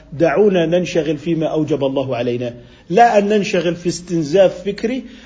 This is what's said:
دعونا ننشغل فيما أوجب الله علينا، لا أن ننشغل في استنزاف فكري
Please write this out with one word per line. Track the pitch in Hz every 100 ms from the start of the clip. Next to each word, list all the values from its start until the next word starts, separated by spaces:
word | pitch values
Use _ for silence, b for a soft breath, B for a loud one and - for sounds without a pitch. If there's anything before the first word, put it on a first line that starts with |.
| B
دعونا | 139 165 147 208 185 165
ننشغل | 175 175 170 151 147
فيما | 165 160 156
أوجب | 156 151 143
الله | 139 135 127 120
علينا، | 123 123 120 - B B B
لا | 185 233 214
أن | 202
ننشغل | 214 185 180 165 170
في | 175
استنزاف | 165 - 170 143 185 180 -
فكري | 196 202 269 262 - B